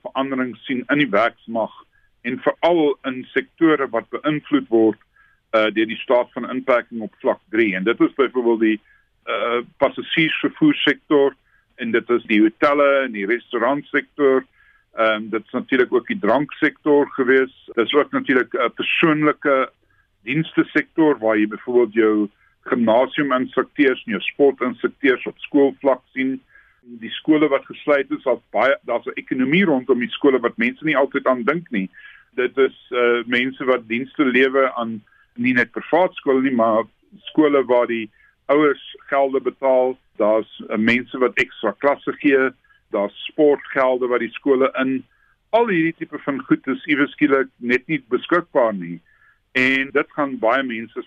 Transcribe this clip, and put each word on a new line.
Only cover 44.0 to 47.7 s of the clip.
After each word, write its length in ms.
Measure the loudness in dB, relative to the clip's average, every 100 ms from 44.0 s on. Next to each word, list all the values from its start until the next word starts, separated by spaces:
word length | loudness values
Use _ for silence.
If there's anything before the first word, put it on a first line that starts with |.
| -2
wat 140 | -2
die 100 | -4
skole 400 | -4 0 2 2 0
in. 240 | -4 -4 -10 _ _ _ _
Al 160 | 0 0
hierdie 280 | 0 -2 -4
tipe 220 | -12 -10
van 240 | -8 -8
goed 240 | -2 -2 -2
is 180 | -6 -2
iewes 240 | -2 -2
skielik 380 | 0 2 2 0 _
net 300 | -2